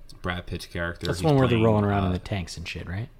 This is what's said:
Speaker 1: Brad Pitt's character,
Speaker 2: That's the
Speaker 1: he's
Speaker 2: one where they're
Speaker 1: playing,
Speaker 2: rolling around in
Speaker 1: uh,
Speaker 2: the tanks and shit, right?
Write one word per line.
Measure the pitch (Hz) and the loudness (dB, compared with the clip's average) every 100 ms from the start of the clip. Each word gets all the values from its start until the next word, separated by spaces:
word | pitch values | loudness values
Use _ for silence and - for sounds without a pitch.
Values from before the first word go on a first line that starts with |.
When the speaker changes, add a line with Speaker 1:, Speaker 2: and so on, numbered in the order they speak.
| - - | -18 -8
Speaker 1:
Brad | 92 90 - | -6 -6 -6
Pitt's | 87 - | -10 -8
character, | 90 85 87 85 | -4 -4 -4 -4
Speaker 2:
That's | - | 0
the | |
Speaker 1:
he's | 160 | 4
Speaker 2:
one | 139 | 4
where | 123 | 4
they're | 117 | 4
Speaker 1:
playing, | 113 | 4
Speaker 2:
rolling | 107 101 | 4 4
around | 101 | 2
in | 95 | 2
Speaker 1:
uh, | |
Speaker 2:
the | 92 | 0
tanks | - 101 82 - | -2 -6 -6 -10
and | 82 | -10
shit, | 87 82 | -10 -8
right? | 95 120 | -8 -8